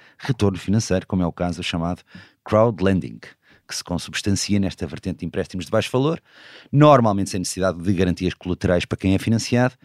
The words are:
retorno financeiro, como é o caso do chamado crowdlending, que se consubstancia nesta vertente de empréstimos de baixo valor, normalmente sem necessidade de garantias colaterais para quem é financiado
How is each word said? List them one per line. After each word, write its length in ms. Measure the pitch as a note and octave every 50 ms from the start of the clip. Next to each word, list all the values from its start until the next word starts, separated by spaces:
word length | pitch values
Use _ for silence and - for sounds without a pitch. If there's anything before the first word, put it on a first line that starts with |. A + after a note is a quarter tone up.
| - - _
retorno 400 | - - - C3 - G#2 G2+ F#2+
financeiro, 480 | F2 - - G2 A2+ A2 - F#2 F#2 -
como 160 | - - F#2
é 60 | F2
o 60 | E2 -
caso 240 | - F2+ F2 E2+
do 60 | E2 F2
chamado 380 | - - E2+ E2 F2 F2+ - _ _ - F2+ - _ _ _ -
crowdlending, 760 | - G#2+ G#2+ A2 A#2+ G#2+ F2 F#2 F#2+ F#2+ F2+ D2 A#1+ G#1+ - - - - _ _ _ _ _ _
que 80 | - -
se 80 | - -
consubstancia 760 | - F2 E2 - - - - - G#2 G2 F2+ - - G#2 G2+
nesta 280 | G2 E2+ - - F#2
vertente 320 | D2 D#2 - - F#2+ D#2+ -
de 60 | F#2
empréstimos 380 | E2 - F#2+ F2 - - F#2 E2+
de 60 | -
baixo 200 | G#2 A2 G#2 -
valor, 280 | - B2+ C3+ D3+ E3+ - _ _ _ - - - - - - -
normalmente 580 | - C#3+ D3+ D3+ C#3+ B2+ A#2 A2 G2 G2 G2 -
sem 100 | - G2
necessidade 400 | F2+ - - F#2 F#2 F#2+ E2+ E2+
de 140 | E2 F#2+ G2
garantias 400 | E2+ F#2+ F2+ E2 - F#2 F2+ -
colaterais 520 | _ - F#2 F2+ - - F2+ F2+ F2+ -
para 120 | - -
quem 160 | - - F#2+ F#2+
é 60 | F#2
financiado 560 | - A2 A2+ A#2 - - B2+ B2 B2 B2+ - _ -